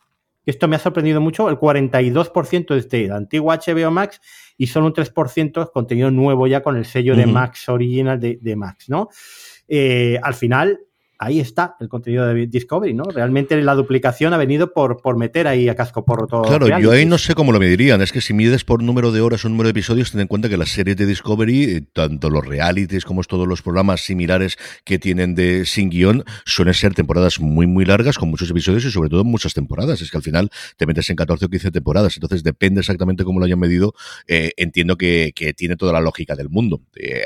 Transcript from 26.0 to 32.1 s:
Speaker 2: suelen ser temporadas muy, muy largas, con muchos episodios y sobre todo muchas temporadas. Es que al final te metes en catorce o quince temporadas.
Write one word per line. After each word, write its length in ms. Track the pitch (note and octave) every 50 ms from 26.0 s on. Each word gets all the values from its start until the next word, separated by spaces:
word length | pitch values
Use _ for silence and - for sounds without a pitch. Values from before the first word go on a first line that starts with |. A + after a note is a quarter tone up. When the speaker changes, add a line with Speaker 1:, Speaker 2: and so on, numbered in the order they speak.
| F2+ G2 A2+ C#3 - - - - -
Speaker 2:
suelen 300 | - - - F2 F2 F2+
ser 220 | - - G2 F2+
temporadas 440 | - D#2+ C#2 D2+ F2 F#2 F2 - -
muy, 280 | D#2 D2+ D2+ E2 F2
muy 180 | F2+ F2+ F#2+ F#2+
largas, 320 | F#2 G2 G#2 A#2 C#3+ C3+
con 140 | - - E2
muchos 180 | D#2 C#2+ F2+ E2
episodios 340 | E2+ E2+ D#2 F#2 F#2 A2+ B2+
y 60 | C3+
sobre 200 | G2+ F#2 D#2 D2+
todo 140 | D#2+ F2+ G#2+
muchas 300 | A#2+ A#2 G#2+ - D3+ -
temporadas. 480 | - C#2+ - C#2 D2+ A2+ D#3 - -
Es 80 | E2 -
que 80 | -
al 60 | D#2 -
final 260 | D#2 D2+ F2 G2+ G#2 - - - - -
te 120 | - D#2+
metes 200 | D2+ D#2 E2 - -
en 60 | F2
catorce 280 | D#2 D#2+ D2+ E2+ D2+ G2
o 40 | E2+
quince 200 | F#2+ F2 F#2 F#2+
temporadas. 480 | D#2+ F2 C2+ D2+ D2+ G2 G#2+ F2